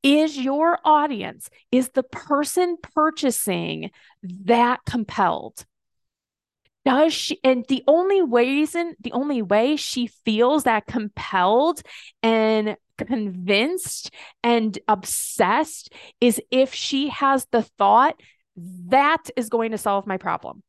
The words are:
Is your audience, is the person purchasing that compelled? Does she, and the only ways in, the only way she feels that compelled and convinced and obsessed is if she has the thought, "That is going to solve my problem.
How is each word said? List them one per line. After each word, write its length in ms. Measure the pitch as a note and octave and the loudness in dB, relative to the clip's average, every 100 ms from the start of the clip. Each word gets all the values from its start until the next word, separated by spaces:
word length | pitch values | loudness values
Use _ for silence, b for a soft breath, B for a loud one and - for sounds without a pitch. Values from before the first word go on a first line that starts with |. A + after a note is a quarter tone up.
Is 340 | C#4 D4 D#4 C#4+ | 4 4 2 0
your 420 | C4 C#4 E4 E4+ | -4 0 0 0
audience, 640 | D#4+ D4+ D4 A#3 F#3+ - - b b | 2 4 2 -4 -8 -12 -20 b b
is 180 | B3 B3+ | 0 2
the 140 | - | -4
person 720 | B3+ - - C#4+ D4 - F4+ E4+ | -4 -10 -2 -2 0 0 0 -2
purchasing 1080 | - - D4+ D#4+ C#4 A#3 - F3 E3+ D#3+ D#3+ b b b | -6 0 0 2 -2 -2 -4 -4 -4 -8 -10 b b b
that 560 | F#3 F3+ F#3+ A#3 A#3+ B3 - | -16 -14 0 2 4 0 -4
compelled? 800 | B3 G#3+ - F#3 D2+ - - - _ _ _ _ _ _ _ _ _ _ _ | -6 -6 -2 0 -2 -8 -18 -20 _ _ _ _ _ _ _ _ _ _ _
Does 300 | - C4 D#4+ | 0 4 2
she, 260 | D#4 - D4+ | 0 -8 -2
and 200 | C4 B3+ A#3 | 0 0 0
the 140 | C4 - | -2 2
only 360 | D#4+ F#4 G4 | 2 4 2
ways 500 | E4 A#3+ B3 C#4 D4+ | 2 2 2 0 -2
in, 220 | E4+ E4+ - | -2 -6 -8
the 120 | A#3+ | -8
only 320 | A#3 C#4+ C4 | -4 -2 -4
way 320 | G3 G#3 B3 D4+ | 0 2 2 0
she 320 | - - A#3+ | -4 -6 -6
feels 560 | _ - G#3+ B3 D4+ | _ -4 2 2 2
that 240 | B3+ A3 - | 2 0 -2
compelled 960 | A#3+ G#3 - - F#3+ F3+ A#3 D#4 D#4 - B B _ | -6 -6 -10 -4 0 4 4 2 -2 -10 B B _
and 520 | A3+ A3+ A3 A3 G#3+ G3+ _ - | 0 2 2 2 -2 -6 _ -14
convinced 1120 | A3 A#3+ G#3 F3+ F3+ G3+ C4 F#4 - - - B B B | -6 -4 -4 -8 0 0 0 -4 -8 -12 -14 B B B
and 340 | A#3 A#3 A3 F#3+ - | 0 2 0 -4 -2
obsessed 1040 | G#3 - - - - F#3 A#3 D#4 - - B B B | -2 -2 -8 -8 0 0 2 -2 -6 -20 B B B
is 220 | A#3+ A3 - | 2 2 -2
if 240 | B3+ C4 | 2 2
she 360 | - - C4+ C#4 | 0 -4 -4 -4
has 360 | A#3 C#4 C4+ - | -2 0 0 0
the 100 | A#3 | -2
thought, 580 | A3+ _ G3 G#3+ C#4+ - b b _ - | -2 _ 4 6 4 0 b b _ -20
"That 720 | F3 F3+ F3 B3+ C#4+ E4 - - | -18 -16 0 2 4 0 -4 -6
is 140 | A3 | -2
going 220 | A#3 A3+ | -2 -2
to 60 | A3 | -2
solve 300 | G#3+ G3+ G3+ | -2 -2 -2
my 100 | F#3 | -6
problem. 460 | F#3+ D#3+ - - | -4 -6 -6 -16